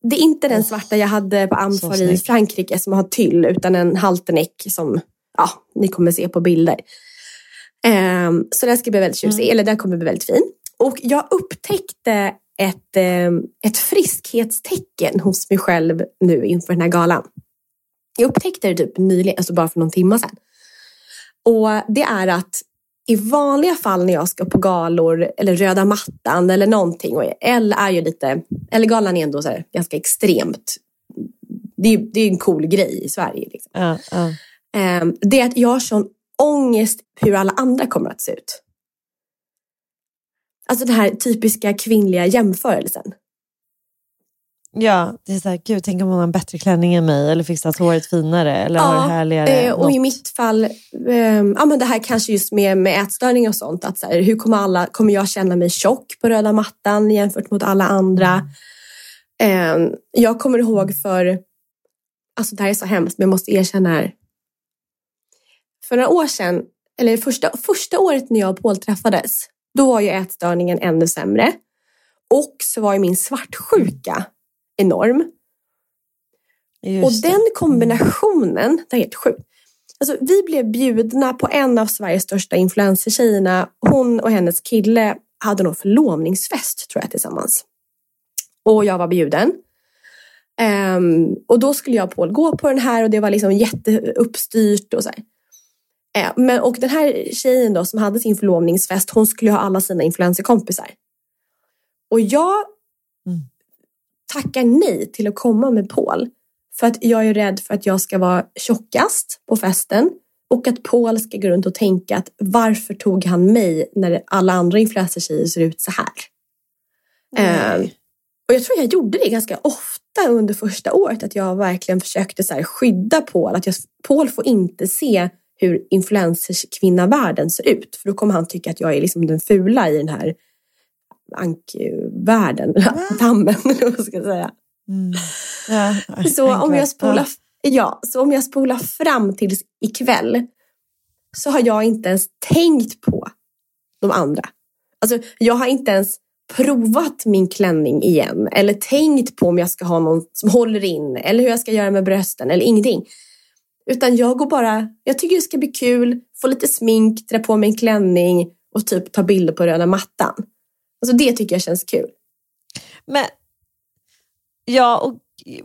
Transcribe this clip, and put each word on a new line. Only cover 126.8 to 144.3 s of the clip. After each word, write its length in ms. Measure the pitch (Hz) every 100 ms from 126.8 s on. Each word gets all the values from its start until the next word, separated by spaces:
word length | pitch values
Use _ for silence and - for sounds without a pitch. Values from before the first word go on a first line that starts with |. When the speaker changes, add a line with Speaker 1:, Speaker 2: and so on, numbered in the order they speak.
| 190 180 180 277 214 - 156
Speaker 1:
ser 180 | - -
ut. 280 | - - -
För 120 | 202
då 60 |
kommer 200 | 196 208
han 140 | 185 170
tycka 220 | 180 165
att 100 | 165
jag 160 | 165 143
är 40 |
liksom 260 | 170 170 160
den 140 | 160
fula 500 | - 202 185 247 180
i 60 | 151
den 100 | 151
här 260 | 151 156 170 _ _ _ _ _ _ _ _ _ -
ankvärlden. 1400 | 175 165 - - - - - - 196 226 180 - -
Speaker 2:
Va? 220 | 196 190 302 381
Speaker 1:
<laughs> 120 | -
Dammen, 340 | 233 233 202 208
eller 200 | 262 269
vad 80 | 247 240
man 60 | 214
ska 160 | -
säga. 280 | 202 185 175 _ _ _ -
Speaker 2:
Mm. 240 | 190 185 175 170 147 - - -
Ja, 560 | 214 202 202 - - 190
Speaker 1:
Så 120 | 285
om 40 | 262
jag 120 | 254
Speaker 2:
ankvärld. 260 | 302 285 285
Speaker 1:
spolar, 400 | - 214 269 277 - _ _
Speaker 2:
Ja. 80 | 285
Speaker 1:
ja, 300 | 262 196 -
så 180 | 240 254
om 120 | 277
jag 120 | 277
spolar 320 | 269 277 262 254
fram 600 | - - 320 262 202 196
till 200 | 202 190 - _
ikväll 640 | 220 - 247 233 233 240 240 _ _ _ _ _ _ _ _ -
så 140 | 285
har 100 | 277 233
jag 180 | 214
inte 240 | 226 220 185
ens 180 | 190 - _ -
tänkt 520 | - 339 294 226 -
på 260 | - - - _ _ _ _ _ _ _
de 100 | 202
andra. 320 | 190 143